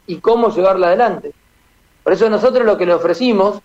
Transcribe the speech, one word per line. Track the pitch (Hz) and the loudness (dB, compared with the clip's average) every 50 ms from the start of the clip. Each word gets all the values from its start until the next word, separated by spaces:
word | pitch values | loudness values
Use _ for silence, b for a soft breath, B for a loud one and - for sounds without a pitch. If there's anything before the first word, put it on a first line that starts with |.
| _ | _
y | - 165 | -14 -10
cómo | - - 220 233 233 233 202 | -4 -2 0 0 2 0 -2
llevarla | - 175 185 190 190 185 180 | 0 0 0 0 0 0 0
adelante. | 175 180 220 240 214 175 147 - 147 - _ _ _ _ _ _ _ _ _ _ _ _ _ | 0 2 2 0 0 -2 -6 -12 -16 -18 _ _ _ _ _ _ _ _ _ _ _ _ _
Por | - - 185 | -2 -2 0
eso | 180 226 | 2 0
nosotros | 220 214 208 226 254 247 247 233 | 0 0 2 0 2 2 2 2
lo | 214 196 | 2 0
que | 170 180 | 0 0
le | 175 175 | 0 0
ofrecimos | 160 170 170 165 - 254 247 220 190 190 208 208 - | 0 0 -2 -2 0 0 0 2 2 0 0 -2 -6